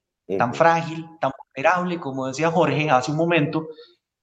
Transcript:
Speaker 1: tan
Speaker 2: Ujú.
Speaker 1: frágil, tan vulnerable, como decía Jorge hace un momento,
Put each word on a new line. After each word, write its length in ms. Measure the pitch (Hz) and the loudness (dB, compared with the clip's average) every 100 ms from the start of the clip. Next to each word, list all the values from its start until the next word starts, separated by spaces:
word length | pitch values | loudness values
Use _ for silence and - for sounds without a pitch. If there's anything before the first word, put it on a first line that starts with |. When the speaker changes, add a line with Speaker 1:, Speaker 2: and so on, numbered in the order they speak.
| _ _ - 95 | _ _ -6 -2
Speaker 1:
tan 140 | 120 | 0
Speaker 2:
Ujú. 80 | 123 | 2
Speaker 1:
frágil, 480 | 165 165 156 160 165 - | 4 4 0 -8 -12 -6
tan 100 | 135 - - | -6 -6 -12
vulnerable, 460 | - 147 180 180 170 | -2 0 0 0 -4
como 260 | 139 131 131 | -6 -6 -6
decía 240 | 131 160 | -2 0
Jorge 400 | 170 151 139 151 | 2 2 2 2
hace 220 | 127 143 | 2 2
un 40 | 151 | 0
momento, 520 | 170 170 147 160 160 - - _ _ _ | 2 2 0 -2 -6 -12 -20 _ _ _